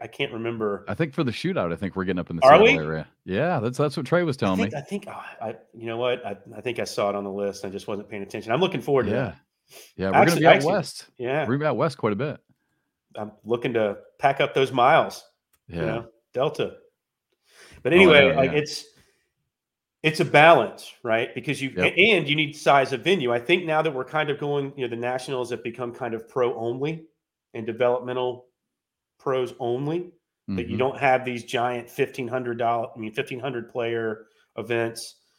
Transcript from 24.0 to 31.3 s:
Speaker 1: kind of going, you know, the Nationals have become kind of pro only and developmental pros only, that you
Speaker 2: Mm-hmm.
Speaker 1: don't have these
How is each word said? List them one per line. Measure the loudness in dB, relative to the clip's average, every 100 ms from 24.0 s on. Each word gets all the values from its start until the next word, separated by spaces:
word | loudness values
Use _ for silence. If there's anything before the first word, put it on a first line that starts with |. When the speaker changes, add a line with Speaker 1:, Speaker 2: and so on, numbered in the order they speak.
| -6
Speaker 1:
kind | -4 -4
of | -4
going, | -4 -4 -6 -6
you |
know, | -8
the | -6
Nationals | -6 -6 -6 -6 -6
have | -8
become | -10 -8 -10
kind | -8 -8
of | -8 -6
pro | -2 -2 -2
only | -6 -4 -6 -8 -14 _ _ _ _
and | -12 -8
developmental | -2 0 0 -4 -4 -4 -6 -14 _ _ _ _ _ _ _
pros | -4 -2 -4 -6
only, | -4 -4 -4 -6 -8 _ _ _ -8
that | -8
you | -4 -2
Speaker 2:
Mm-hmm. |
Speaker 1:
don't | -2 0
have | 2 2
these | 0